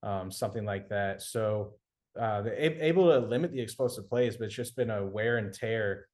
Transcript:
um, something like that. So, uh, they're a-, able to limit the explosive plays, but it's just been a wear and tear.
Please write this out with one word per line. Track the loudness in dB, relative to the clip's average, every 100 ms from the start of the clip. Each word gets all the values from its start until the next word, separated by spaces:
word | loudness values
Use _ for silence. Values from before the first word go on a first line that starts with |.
um, | -2 -4 -4
something | -4 -4 -2 -4
like | -4 -4
that. | -2 -2 -4
So, | -6 -2 0 0 -4 -10 _ _ _ -4
uh, | -2 0
they're | -2
a-, | 0 0 2
able | 2 6 8
to | 6 4
limit | 0 0
the | -2
explosive | -6 -2 -2 -2 -4
plays, | 2 2 0
but |
it's | -6
just | -6 -8 -2
been | -2
a | 0 -2
wear | -2 0 0
and | -2
tear. | -4 -2 0 0 -2 -8